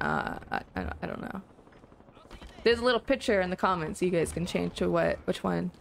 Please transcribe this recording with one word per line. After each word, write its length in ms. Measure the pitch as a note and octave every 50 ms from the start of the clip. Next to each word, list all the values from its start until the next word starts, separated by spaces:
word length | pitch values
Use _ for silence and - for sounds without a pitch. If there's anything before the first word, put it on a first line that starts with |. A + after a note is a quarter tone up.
Uh, 380 | - - D#2 D2+ - - - - - -
I, 100 | - - - - -
I, 180 | - - - - -
I 40 | -
don't 140 | - - -
know. 220 | - - - F#3+ G3 - - - - - - - - - - - - - - - - - - - - - - - -
There's 160 | A3 A#3+ A#3
a 40 | A#3
little 160 | B3 B3 A3
picture 400 | - - C#4 A#3 - - A3 G3
in 100 | F#3 F3+
the 60 | F#3
comments. 460 | - - F#3+ F#3 F3 D#3 D#3 - -
You 80 | E3+ F3+
guys 220 | F#3 E3+ D#3 -
can 120 | - E3 E3+
change 300 | - - - F3 F3 -
to 140 | - F#3 F3+
what, 280 | E3+ E3+ E3 - - - -
which 200 | - F3+ - -
one. 260 | F#3+ F3 E3+ F3 F3+ - -